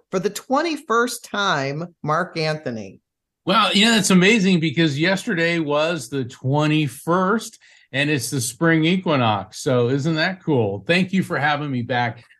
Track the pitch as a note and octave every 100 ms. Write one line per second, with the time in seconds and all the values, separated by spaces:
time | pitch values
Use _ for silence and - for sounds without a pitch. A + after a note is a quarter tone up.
0 | - F#3+ G3+ G3+ - C4 E4+ D4 - A#3
1 | B3 - - G3+ G3 D3+ C3+ D3 F3+ _
2 | D3+ D#3+ F3 E3 D#3 D#3 C#3 A2 F#2+ F#2
3 | _ _ _ _ - G3 G3 G3 A3+ A3+
4 | - F#3 F#3 A#3 F#3+ F3+ D#3 C#3 E3 C#3
5 | F3 F#3 B3 E3+ E3+ E3+ D3 D3 D#3+ E3+
6 | - C#3 A#2+ - C3 D3 D3+ D#3 D3 -
7 | - F3+ F#3 A3 - - _ - _ C3
8 | D3 D3 A2+ C#3+ A2+ - E3 D#3+ D#3+ F#3+
9 | F3+ C#3 A#2 G2+ F#2+ - D3 B2 A#2+ C#3
10 | D3+ D#3 F3 F#3+ - C3+ G#2 G2+ G2 F3
11 | F#3 F#3+ - D3+ D3 D3 D3 B2+ A#2+ B2
12 | A#2+ A#2 - _